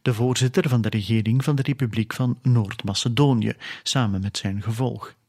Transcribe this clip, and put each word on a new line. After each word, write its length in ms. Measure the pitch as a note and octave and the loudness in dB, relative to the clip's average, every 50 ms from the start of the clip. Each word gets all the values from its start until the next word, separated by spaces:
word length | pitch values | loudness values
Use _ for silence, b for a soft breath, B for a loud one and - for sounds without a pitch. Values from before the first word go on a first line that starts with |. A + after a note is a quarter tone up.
de 120 | _ C3 A#2+ | _ -2 0
voorzitter 560 | G#2 B2 B2+ B2+ - C3 B2 - F#3+ F3+ D3+ | 2 0 0 2 2 0 2 2 2 2 4
van 120 | B2+ A#2 | 2 2
de 80 | G#2+ G#2+ | 2 2
regering 540 | - A2 G2 F2+ A2+ A2+ G#2+ A2 A#2 C3 C3 | -2 -2 0 0 0 0 2 2 0 2 2
van 120 | D#3 D3 | 2 0
de 60 | C3+ | 0
Republiek 520 | B2+ - C#3 - C3+ A2+ G#2 A2+ A2 - - | 0 -2 -2 -2 -2 -2 0 -2 -2 -4 -2
van 260 | - B2+ B2 A#2 - | -2 -2 -2 -2 0
Noord-Macedonië, 1120 | _ C3 B2 A#2 G#2 F#2+ G#2+ - - B2+ - - - B2 A2+ B2 D3 C#3+ B2+ A2+ G#2+ A2 A#2 B B B B B B | _ 2 4 4 2 0 -6 -8 -6 -4 -4 -2 -2 -2 2 4 4 4 4 2 0 -2 -4 B B B B B B
samen 380 | - - C#3 B2 G#2 G2 F#2+ | -2 0 0 0 2 0 -2
met 160 | F#2+ G2+ - | -2 -4 -4
zijn 240 | - - G2+ F#2+ G2+ | -4 -4 -4 -4 -4
gevolg. 540 | G2+ A2+ A2 A2+ C3 A#2+ A#2+ A2 - - - _ _ | -4 -4 -4 -2 -2 -4 -4 -6 -12 -16 -18 _ _